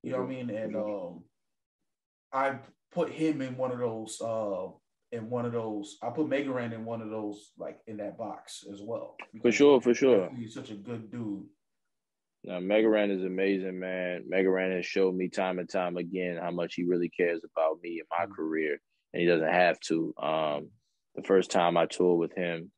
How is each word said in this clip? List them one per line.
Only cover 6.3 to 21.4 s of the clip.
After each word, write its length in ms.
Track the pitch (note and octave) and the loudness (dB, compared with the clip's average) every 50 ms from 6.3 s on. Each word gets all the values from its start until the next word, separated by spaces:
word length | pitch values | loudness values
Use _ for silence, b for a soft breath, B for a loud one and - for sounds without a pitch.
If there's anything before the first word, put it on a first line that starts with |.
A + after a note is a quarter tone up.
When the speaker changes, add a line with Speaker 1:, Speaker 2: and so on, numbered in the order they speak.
| C3+ C#3 B2+ C3+ | 0 -2 -2 -2
Speaker 1:
Ran 200 | B2+ B2 A#2+ A#2 | -4 -4 -4 -4
in 120 | A#2 A2 A2+ | -6 -8 -8
one 160 | A2+ A2+ A2 | -8 -8 -8
of 80 | A2 G#2+ | -6 -8
those, 420 | A2 A2 G#2+ G#2 G#2 G#2 - _ _ | -6 -6 -6 -6 -8 -10 -16 _ _
like, 220 | - G#2 - - - _ | -12 -12 -12 -12 -14 _
in 100 | - G#2+ G#2 | -14 -10 -10
that 200 | G2+ G2 F2 A#2 | -10 -10 -8 -8
box 460 | A#2 G#2 - - - - - - - G2+ | -8 -8 -8 -12 -14 -16 -16 -16 -14 -14
as 100 | G2+ G2 | -14 -12
well. 340 | G2+ A2 A2+ - - - - - - _ - A2 | -8 -8 -8 -8 -8 -10 -14 -18 -18 _ -14 2
Speaker 2:
For 100 | - B2 | 2 4
sure, 280 | G#2+ - C#3+ C#3+ C#3+ B2+ | 6 8 8 10 10 8
for 140 | - B2 A#2 | 6 4 4
sure. 360 | - C#3 C3 A#2+ G2+ F2+ E2+ - | 6 6 6 6 6 4 0 -6
Speaker 1:
He's 160 | A#2+ A#2 A2 - | -10 -10 -10 -10
such 160 | C3 - - | -12 -12 -12
a 40 | G#2+ | -12
good 360 | G2 G2 B2 A#2+ A#2 A2 G2+ | -12 -10 -10 -10 -10 -10 -12
dude. 360 | A2 A#2+ A2+ G#2 G2+ F#2+ - - _ _ _ _ _ _ _ _ _ _ _ _ _ _ _ _ _ _ | -10 -8 -6 -6 -6 -8 -10 -16 _ _ _ _ _ _ _ _ _ _ _ _ _ _ _ _ _ _
Speaker 2:
Now, 160 | - - F#2 F2+ | -12 -8 -8 -6
Mega 280 | F2+ F#2+ G#2 A2 A2 A2+ | -2 2 4 4 6 6
Ran 220 | G#2+ G#2 G#2 G2+ | 6 4 4 2
is 120 | G2 F#2 F#2 | 0 -2 -2
amazing, 540 | F#2 F#2 F#2+ G2 G2 G2 F#2+ F#2 F#2+ F#2 F#2 | -2 -2 0 2 2 2 0 -2 -4 -6 -6
man. 460 | F#2 F#2 F#2 F#2 F2+ F2+ F2+ - - - | -6 -6 -4 -4 -4 -4 -4 -6 -6 0
Mega 220 | F#2 F#2+ F#2+ F#2+ | 2 4 4 4
Ran 220 | F#2 F#2 F#2+ F#2 | 4 4 2 0
has 120 | F#2 F2+ F2 | 0 -2 -4
showed 300 | - - G2+ F#2+ F#2 F#2 | -2 2 2 2 4 2
me 140 | F#2 F#2 F2 | 0 -2 -2
time 300 | - G#2 F#2+ F#2 F#2 F2+ | -2 -2 0 0 -2 -4
and 80 | F2 E2+ | -6 -4
time 280 | - F#2+ F2+ F2 F2 | -2 -2 -2 -2 -2
again 400 | F2+ F2 E2+ F#2+ F#2 F2+ F2 F2 | -4 -6 -4 -4 -4 -2 -2 -4
how 140 | E2+ F2 F2 | -4 -4 -4
much 240 | F2 F2 E2+ F2 - | -2 -2 -4 -4 -4
he 100 | - F2+ | -4 0
really 240 | F2 F#2 F2 F2 E2 | 0 2 2 0 -2
cares 340 | - - F2+ F2 E2+ E2 E2+ | 0 2 2 2 2 -2 -6
about 360 | D#2+ _ E2 D#2+ D#2+ D#2+ E2 | -6 _ 0 2 2 0 -2
me 200 | F2 E2+ E2+ E2 | -6 -8 -8 -8
and 80 | D2+ _ | -8 _
my 160 | E2 E2+ E2+ | -4 -4 -4
Speaker 1:
Mm-hmm. 80 | G2+ G2 | -4 -4
Speaker 2:
career, 460 | - D#2+ D#2+ D#2+ D#2+ D#2 D2+ C#2+ C#2+ _ _ _ _ _ _ | -6 -4 -2 0 0 0 -2 -2 -6 _ _ _ _ _ _
and 80 | - - | -2 2
he 60 | F2 | 4
doesn't 220 | E2+ F2 D#2+ D#2+ D#2+ | 4 4 4 4 4
have 300 | F2 F2+ F2+ E2+ E2 - | 4 6 6 4 4 0
to. 320 | - - E2 E2 D#2+ - - - | -2 0 0 0 0 -2 -4 -4
Um, 500 | - D2+ D#2 D#2+ D#2 D2+ D2 D2 D2+ - _ _ _ _ _ _ _ _ _ | -2 -2 0 0 0 0 -2 -4 -6 -10 _ _ _ _ _ _ _ _ _
the 80 | - | -12
first 280 | - - G2 F#2+ | 0 4 4 4